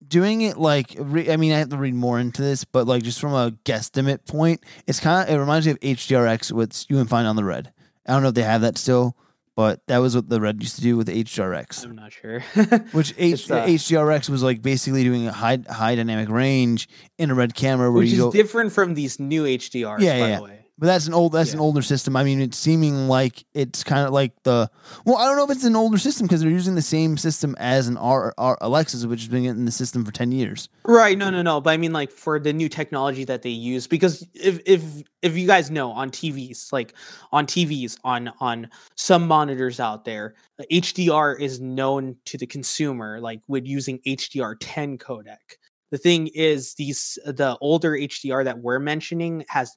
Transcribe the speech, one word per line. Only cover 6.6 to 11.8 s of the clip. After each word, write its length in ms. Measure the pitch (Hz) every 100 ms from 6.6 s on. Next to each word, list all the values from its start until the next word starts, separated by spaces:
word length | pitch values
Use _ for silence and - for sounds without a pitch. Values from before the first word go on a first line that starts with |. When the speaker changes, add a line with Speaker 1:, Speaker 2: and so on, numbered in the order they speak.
| 113 - -
Speaker 1:
you 80 | 139
can 100 | 113
find 200 | 120 113
on 100 | 107
the 80 |
Red. 280 | 98 67 - _ _ _ -
I 60 |
don't 100 | 135
know 60 | 135
if 60 |
they 80 | 120
have 200 | 110 113
that 140 | 113 -
still, 400 | - 123 123 - _ _ _
but 320 | - 110 92 -
that 120 | 123
was 180 | 127 120
what 120 | 107
the 120 | 113
Red 220 | 107 107
used 140 | 117 -
to 60 |
do 140 | 120 117
with 100 | 107
the 60 |
H 240 | 98 107 -
D 60 |
R 120 | 95
X. 300 | 85 - -